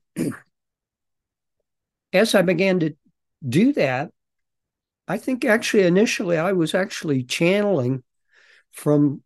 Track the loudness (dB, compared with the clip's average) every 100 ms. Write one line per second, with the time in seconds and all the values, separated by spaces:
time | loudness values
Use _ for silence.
0 | _ -8 -8 -8 _ _ _ _ _ _
1 | _ _ _ _ _ _ _ _ _ _
2 | _ 0 2 2 2 0 0 0 -2 -6
3 | _ _ _ _ -2 2 2 2 -2 -2
4 | -6 _ _ _ _ _ _ _ _ _
5 | -8 -8 -6 -4 0 0 2 2 4 4
6 | 2 0 -2 -2 0 0 0 -2 -4 -6
7 | -4 -4 -4 -2 0 2 0 0 -2 -4
8 | -8 _ _ _ _ _ _ -6 0 2
9 | 2 -2